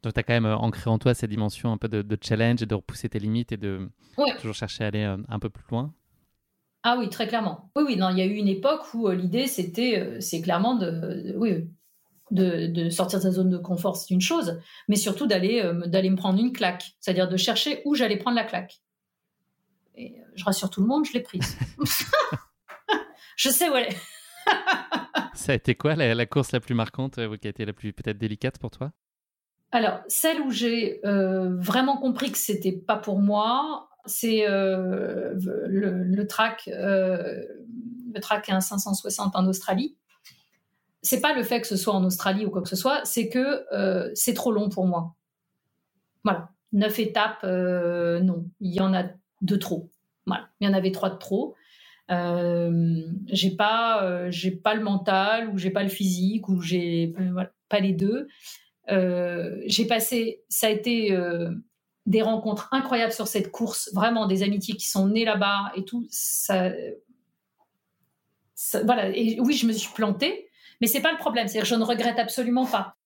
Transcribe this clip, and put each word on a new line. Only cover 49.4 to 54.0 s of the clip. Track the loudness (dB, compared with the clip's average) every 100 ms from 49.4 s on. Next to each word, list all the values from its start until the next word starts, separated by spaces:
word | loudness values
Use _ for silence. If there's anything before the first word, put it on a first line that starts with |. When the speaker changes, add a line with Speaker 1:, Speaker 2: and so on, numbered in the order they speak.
Speaker 2:
de | 0 0
trop. | 0 -6 -6 _ _ _ -6
Voilà. | -6 -6 _
Il | 2
y |
en |
avait | 4 2
trois | 0 -4
de | -4
trop. | -4 -2 -2 -8 _ -20 -20 -20 -4
Euh, | -2 0 0 2 2 2 2 2 0 -2 -8 -4
j'ai | 0 0 2
pas, | 2 2 2 2